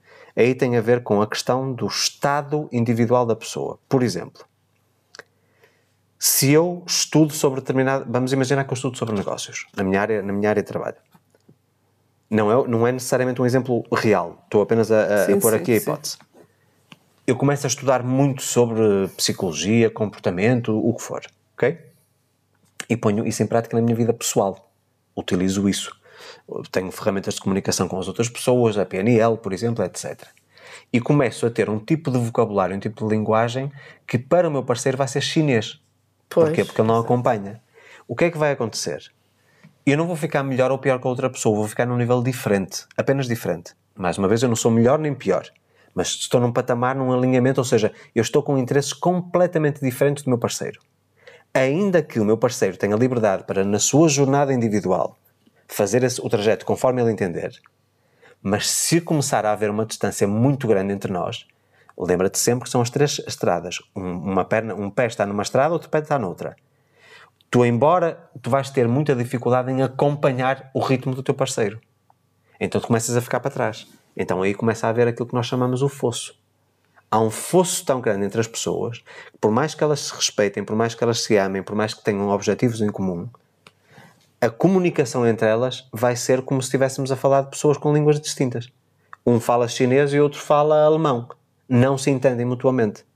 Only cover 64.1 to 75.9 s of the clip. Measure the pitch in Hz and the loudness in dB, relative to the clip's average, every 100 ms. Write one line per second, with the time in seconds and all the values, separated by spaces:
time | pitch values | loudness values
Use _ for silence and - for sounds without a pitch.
64.1 | 90 80 95 - 113 113 95 101 - 117 | -6 -2 -2 0 -2 -2 -6 -4 -2 -2
65.1 | - 101 104 101 131 143 165 - 156 151 | 0 -2 -2 -2 0 2 0 -2 -4 -2
66.1 | 143 95 80 82 - _ _ _ _ - | -2 -4 -8 -12 -12 _ _ _ _ -20
67.1 | - - _ _ 123 120 117 143 180 165 | -20 -20 _ _ 2 4 4 4 4 2
68.1 | - - 123 120 - 131 135 117 127 147 | -4 -14 -12 -2 -2 0 0 2 2 0
69.1 | 123 120 123 123 127 127 131 131 135 147 | -2 -2 -4 0 0 0 0 -2 0 0
70.1 | 147 147 127 131 131 - 131 - 131 135 | 2 0 0 -2 -2 -6 -4 0 0 -2
71.1 | 131 127 127 135 - 107 113 - _ _ | -4 -4 -2 -4 -2 -4 -6 -16 _ _
72.1 | _ _ _ _ - 98 101 - 113 123 | _ _ _ _ -8 -4 -4 0 0 0
73.1 | 120 120 123 135 - 113 107 - - _ | -2 -2 -4 -4 -4 -4 -6 -16 -20 _
74.1 | - 95 90 95 98 113 110 113 113 120 | -8 -4 -2 -2 -2 -2 -2 -2 2 0
75.1 | 120 120 123 117 127 127 127 139 | 0 -4 -4 -2 -2 -2 0 -2